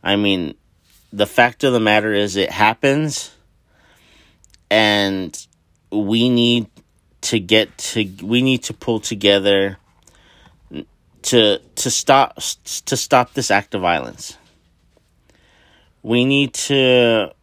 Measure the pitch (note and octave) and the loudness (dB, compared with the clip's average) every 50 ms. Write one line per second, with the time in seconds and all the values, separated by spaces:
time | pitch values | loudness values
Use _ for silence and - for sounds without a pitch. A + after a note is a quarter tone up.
0 | - F2+ G2+ G2+ G#2 G2+ G2 F#2 F2 D2+ - _ _ _ _ _ _ _ _ _ | -2 -2 -2 0 0 0 0 -2 -4 -6 -10 _ _ _ _ _ _ _ _ _
1 | _ _ - G2+ G#2 - - - A#2+ B2 A#2+ _ - C3+ B2 A#2+ A2 G#2+ G#2+ G#2+ | _ _ -2 -2 -2 0 2 2 2 2 2 _ -2 0 2 2 2 4 2 2
2 | G#2 A2 G#2 G2+ G#2 G#2 F2+ G2+ F#2+ - - G2+ G#2+ G#2+ A2+ _ - C#3 C3+ D3 | 2 0 0 0 0 -2 0 -2 -4 -2 0 0 0 0 0 _ 0 0 0 0
3 | D#3 D3+ C#3+ - - - _ _ _ _ _ _ _ _ _ _ _ _ _ _ | -2 -4 -6 -8 -12 -14 _ _ _ _ _ _ _ _ _ _ _ _ _ _
4 | _ _ _ _ _ _ _ _ _ _ _ _ _ _ G#2 A2 A2 G#2+ G#2 G#2 | _ _ _ _ _ _ _ _ _ _ _ _ _ _ 0 2 2 2 2 2
5 | G2+ G2 G2 F#2+ F#2 E2 - - - _ _ _ _ _ _ _ _ _ - G#2+ | 0 0 -2 -4 -6 -8 -12 -16 -20 _ _ _ _ _ _ _ _ _ -4 -4
6 | G#2+ G2 A2 A#2 A#2 B2+ B2 A#2+ A#2+ A#2+ A#2+ A#2+ A2 - _ - _ _ _ _ | -2 -2 0 0 0 2 2 2 2 2 0 -2 -4 -6 _ -20 _ _ _ _
7 | _ _ _ _ - - - A2+ F#2 F2 A2 A2 G#2+ - - - - - - A#2 | _ _ _ _ -8 -4 -4 -4 0 2 2 2 2 0 -6 -14 -12 -8 -4 -4
8 | G#2+ F#2+ F#2 G2+ - G2+ A2+ B2 B2+ C3 C3 B2 - - A2 - - - A#2 A2 | -4 -4 -6 -14 -6 -2 0 0 2 0 -2 -2 -4 -10 -14 -10 -4 -4 -4 -4
9 | - - A#2 G#2 G2 G2+ G2+ G2+ G2 G2+ G2+ G2 G2 G2 F#2+ - _ _ _ _ | -4 -8 -10 0 2 2 2 4 2 2 0 2 0 -2 -4 -10 _ _ _ _
10 | _ _ _ _ _ _ _ _ _ - _ _ _ _ - D2 - _ _ _ | _ _ _ _ _ _ _ _ _ -20 _ _ _ _ -16 -16 -16 _ _ _
11 | _ _ _ _ - - - B2 A2 G#2 G2+ - _ _ _ - - C3 - - | _ _ _ _ -6 2 4 4 4 4 2 -2 _ _ _ -8 -6 -4 -4 -4
12 | - - C#3 C3+ C3+ - - - - - - _ _ - - - - - - C3 | 0 2 4 4 4 2 -2 -10 -10 -10 -10 _ _ -12 -12 -12 -6 -6 -6 -6
13 | - - - B2+ B2 - _ - A#2+ - G#2 G2 G2+ _ - G2+ F#2 F2 F2 D#2 | -2 2 2 2 2 2 _ -6 -2 0 0 -2 -2 _ -8 -4 -2 0 -2 -2
14 | B1+ A#1+ - - - - - _ _ _ _ _ _ _ _ _ _ _ _ _ | -4 -8 -14 -16 -18 -18 -20 _ _ _ _ _ _ _ _ _ _ _ _ _
15 | _ _ _ _ _ _ _ _ _ _ _ _ _ _ _ _ _ _ _ _ | _ _ _ _ _ _ _ _ _ _ _ _ _ _ _ _ _ _ _ _
16 | _ G#2+ A#2 A#2+ B2 C3 C#3 C#3 C#3+ B2+ _ - - - C#3+ C#3 C3 B2+ B2+ B2 | _ -2 0 0 2 2 0 0 0 -2 _ -8 -6 -2 0 2 4 4 4 6
17 | A#2+ A#2 A2+ A2 G2+ D2+ - _ | 6 4 4 2 0 -2 -6 _